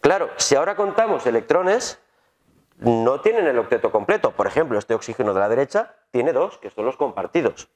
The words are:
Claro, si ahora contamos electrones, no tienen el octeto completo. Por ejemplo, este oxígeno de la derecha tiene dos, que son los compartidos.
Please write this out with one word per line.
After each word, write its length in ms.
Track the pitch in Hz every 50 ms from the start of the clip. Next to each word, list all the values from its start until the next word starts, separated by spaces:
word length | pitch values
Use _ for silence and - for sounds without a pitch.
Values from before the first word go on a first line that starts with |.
Claro, 280 | - 143 180 196 165 - -
si 180 | - - - 143
ahora 200 | 139 156 180 202
contamos 500 | - 208 196 - - 196 214 190 131 -
electrones, 720 | 127 117 113 110 - 147 175 185 185 202 247 254 - - _ _ _ _ _ _ _ _ _ _ _ _ _ _ _ _
no 440 | _ - 117 117 113 113 120 135 143
tienen 260 | - 214 226 226 185
el 100 | 156 127
octeto 340 | 117 110 - 123 113 - 110
completo. 400 | - 110 101 - 208 214 - 120
Por 140 | - - 101
ejemplo, 320 | 98 - 143 165 139 117
este 160 | 104 104 _ 113
oxígeno 400 | 107 - - 113 - 123 107 98
de 60 | 95
la 100 | 101 104
derecha 460 | 113 120 143 139 - 202 - - - _ _ _
tiene 200 | - 123 120 160
dos, 280 | 156 127 170 214 - -
que 100 | - 104
son 160 | _ - 107
los 100 | 127 131
compartidos. 760 | - 147 131 - 101 90 - - 170 147 107 - - - _ _